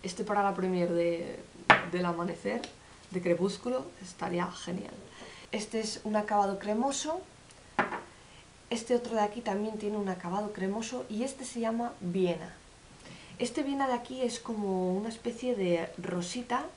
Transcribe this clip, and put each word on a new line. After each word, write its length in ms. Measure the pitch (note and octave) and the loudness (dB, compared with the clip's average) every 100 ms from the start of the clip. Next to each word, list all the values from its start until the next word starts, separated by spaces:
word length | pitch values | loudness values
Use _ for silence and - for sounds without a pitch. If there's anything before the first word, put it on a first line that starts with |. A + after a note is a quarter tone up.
Este 220 | F#3+ - | -6 -4
para 180 | G3+ G#3 | 2 4
la 120 | G3 | 4
premier 380 | F#3 F#3 F3+ F3 | 4 2 4 4
de, 500 | E3+ E3+ E3+ - - - - - - F3 | 4 4 2 -4 -8 -12 -16 8 8 8
del 120 | F3 | 0
amanecer, 580 | F3 E3+ F3 E3+ G3+ A#3 - - - - - | 0 0 -2 -2 -2 -2 -4 -12 -20 -20 -6
de 120 | F#3 | -2
Crepúsculo, 640 | F3+ E3+ F#3+ - B3 B3+ - - | 2 4 4 0 -2 -2 -4 -12
estaría 480 | F#3 - F3 F3 F3 | -16 -6 -2 0 -2
genial. 440 | - - F3 - - - - - - - | -4 -6 -6 -6 -12 -16 -16 -16 -16 -8
Este 260 | G#3+ - A3+ | -6 -2 -2
es 220 | A3 - | -2 -4
un 140 | G#3+ G#3+ | 0 0
acabado 420 | G#3 G#3 G3 F#3+ | 4 4 4 2
cremoso. 640 | G3+ G#3+ C4+ C4+ D4+ F4 - - - - - - - - - - - - - - - | 0 2 2 0 -2 -4 -6 -20 -20 -20 -6 -2 -2 -2 -10 -20 -20 -20 -20 -20 -6
Este 260 | A#3 - A#3+ | -6 2 2
otro 180 | A3+ | 2
de 60 | A3+ | 2
aquí 200 | G#3 A3 | 2 0
también 380 | A3 G3+ G#3+ G#3+ | -2 -2 -2 -2
tiene 180 | G#3 G#3+ | -2 0
un 120 | G3 | -2
acabado 440 | F3+ F3 F#3+ G#3+ | -2 -2 -2 -2
cremoso 540 | - F#3+ G#3 A3+ B3 - | -2 -2 -2 -4 -6 -4
y 140 | G#3+ | -2
este 220 | C4 C4+ | -2 -4
se 160 | B3 A#3 | -8 -2
llama 320 | A3+ A3+ A#3+ - | 0 0 -2 -4
Viena. 520 | F3+ F#3 F3+ E3 E3 - - - - - - - - - | -2 4 4 2 -4 -14 -20 -20 -20 -20 -18 -18 -18 -4
Este 240 | A#3+ - | -2 0
Viena 240 | C#4 C#4 C4+ | 0 2 2
de 60 | |
aquí 280 | A#3+ - B3+ | 0 -2 -2
es 180 | B3 A3+ | -2 -2
como 520 | - A3 G3+ F#3 F#3 F#3 | -4 -2 2 2 2 2
una 140 | A3+ | -2
especie 440 | A3+ A#3 A3+ B3 | -4 -6 -2 -2
de 380 | A3 F3+ E3+ D#3+ - | 2 4 4 2 -6
rosita 680 | F3 F3+ F3 B3 A#3+ B3 E4 | -4 -2 -2 -4 0 -2 -2